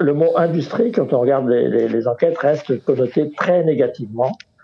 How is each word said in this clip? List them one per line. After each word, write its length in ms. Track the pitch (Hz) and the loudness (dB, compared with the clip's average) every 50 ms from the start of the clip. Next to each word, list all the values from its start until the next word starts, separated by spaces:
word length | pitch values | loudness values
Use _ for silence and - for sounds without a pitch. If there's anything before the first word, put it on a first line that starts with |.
le 120 | 175 143 147 | 0 0 2
mot 240 | 147 165 170 165 | 2 2 2 2
industrie, 540 | - 170 170 156 170 139 - - - 233 240 | 2 0 0 0 -2 -4 -4 -2 -2 -2 0
quand 220 | 226 214 151 120 - | 0 0 0 0 0
on 80 | 127 | 2
regarde 280 | 123 127 139 135 131 120 | 2 2 2 0 2 2
les, 200 | 123 120 127 127 | 2 2 2 2
les, 180 | - 117 113 | 2 0 0
les 220 | 113 113 113 113 120 | 0 0 -2 -2 -2
enquêtes, 280 | 120 - - 170 165 | -2 0 0 0 0
reste 480 | - - 139 151 147 - - 135 117 - | 0 0 0 0 0 -2 -4 -4 -4 0
connoté 460 | - 135 131 131 123 - 175 151 151 | -2 0 0 0 -2 0 -2 -2 -2
très 320 | 147 - - 185 175 180 165 | -4 -4 -2 0 0 2 2
négativement, 680 | 160 151 123 131 120 - - 120 104 107 117 123 131 214 - - _ _ _ | 0 2 2 0 -2 -2 -6 -12 -10 -4 -4 -2 -2 -4 -6 -14 _ _ _